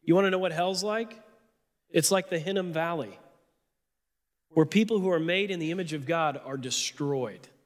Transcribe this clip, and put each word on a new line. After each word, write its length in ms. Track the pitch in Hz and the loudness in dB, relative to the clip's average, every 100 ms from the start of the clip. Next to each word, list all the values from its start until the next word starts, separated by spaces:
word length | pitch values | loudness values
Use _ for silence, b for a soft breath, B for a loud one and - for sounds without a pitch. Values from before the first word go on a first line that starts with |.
You 120 | - | 4
wanna 160 | 175 196 | 4 4
know 80 | 185 | 2
what 140 | 185 | 0
hell's 320 | 160 180 185 | 0 -2 -2
like? 340 | 208 220 226 - - _ _ _ _ _ _ | -2 -4 -6 -12 -20 _ _ _ _ _ _
It's 220 | 170 156 | 2 4
like 180 | 190 185 | 0 0
the 100 | 170 | -4
Hinnom 360 | 160 196 180 | -2 -2 -2
Valley, 440 | 160 165 165 110 92 - _ _ _ _ _ _ _ _ _ _ _ _ | -2 -2 -2 -6 -12 -20 _ _ _ _ _ _ _ _ _ _ _ _
where 160 | 160 156 | 2 4
people 340 | 202 220 220 | 4 4 2
who 100 | 185 | 2
are 80 | 170 | 2
made 320 | 160 185 202 | 2 0 0
in 100 | 180 | -2
the 100 | 160 | -4
image 240 | 180 175 | -4 -4
of 100 | 151 | -6
God 360 | 131 165 156 131 | -2 0 0 -2
are 140 | 131 139 | -8 -8
destroyed. 880 | 127 - - - 143 135 117 90 - _ | -6 -4 -4 -4 -2 -2 -4 -8 -20 _